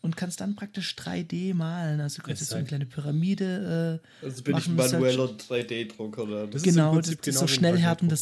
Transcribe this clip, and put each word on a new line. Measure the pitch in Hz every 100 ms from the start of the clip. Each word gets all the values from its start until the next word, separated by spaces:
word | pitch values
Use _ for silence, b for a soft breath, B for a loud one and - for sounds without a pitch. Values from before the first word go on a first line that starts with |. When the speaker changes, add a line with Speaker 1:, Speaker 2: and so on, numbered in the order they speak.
Speaker 1:
und | 170 160
kannst | 180 170
dann | 190 202
praktisch | 202 202 170 -
drei | - 180
D | 165 170 190
malen. | 180 160 175 165 151
Also | 147 147
du | 139
kannst | -
Speaker 2:
Ist | 147
Speaker 1:
jetzt |
so | -
eine |
Speaker 2:
halt | 135
Speaker 1:
kleine | 143 135
Pyramide, | - 147 151 180 196 190 185 185 165 165 165 B B
äh, | 143
Speaker 3:
Also | 123
bin | 135 160
ich | 170
ein | 170
Speaker 1:
machen, | 127
Speaker 3:
manueller | 127 127 127 127
Speaker 1:
Search- | 107 -
Speaker 3:
drei | 123
D-Drucker | 110 113 113 - 110 107 107
dann. | 104 104
Speaker 2:
Das | 131
ist | 180
im |
Speaker 1:
Genau, | 170 156
Speaker 2:
Prinzip | 160 165 160
Speaker 1:
das, | -
das |
ist | 135
Speaker 2:
genau | 165
Speaker 1:
so |
Speaker 2:
wie |
ein | -
Speaker 1:
schnell | 170 175
härtendes | 170 170 175 156